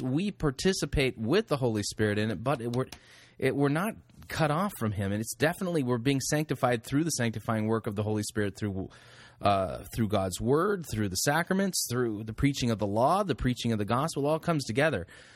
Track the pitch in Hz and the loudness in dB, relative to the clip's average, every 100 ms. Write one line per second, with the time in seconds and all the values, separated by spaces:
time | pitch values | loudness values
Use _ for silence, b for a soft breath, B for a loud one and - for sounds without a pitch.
0 | 127 135 208 - 156 131 185 190 156 - | -2 0 0 -2 -2 2 2 2 0 2
1 | 131 120 110 175 226 143 127 110 101 - | 2 0 0 2 2 0 2 0 -2 0
2 | 107 104 110 98 123 147 117 120 127 - | 2 2 0 -2 -2 -2 -2 -2 -4 -8
3 | B B B B 135 131 143 147 202 - | B B B B 0 2 2 2 -2 -6
4 | - - - - 156 147 202 - 110 98 | -14 -20 -8 0 0 2 -2 -2 -2 -2
5 | 98 101 110 - 147 175 180 170 123 123 | -2 -2 -4 0 0 0 -2 0 0 0
6 | 120 139 - 151 156 135 127 120 - 139 | 2 0 0 -2 -2 0 2 2 0 0
7 | 165 - 117 110 - 113 107 113 110 101 | 0 0 -2 -2 -2 0 0 0 -2 -2
8 | 107 107 104 - 104 - 107 95 92 B | -2 -2 -2 -2 -2 -2 -4 -4 -6 B
9 | B B B B 101 98 92 62 - - | B B B B 2 2 2 -4 -6 -2
10 | 107 101 95 92 110 147 190 202 160 107 | 0 2 0 -2 2 2 2 -2 -4 -2
11 | 104 92 - 151 175 190 196 - - 120 | -2 0 2 2 2 0 0 0 -2 0
12 | 120 104 110 110 143 139 120 107 104 104 | -2 -2 -6 0 0 2 0 0 0 2
13 | 131 185 202 139 127 120 120 110 101 120 | 2 2 0 -2 -2 0 0 0 0 0
14 | 160 - 139 156 - 160 127 113 156 117 | 0 -2 0 0 0 -2 0 2 2 0
15 | - B B | -6 B B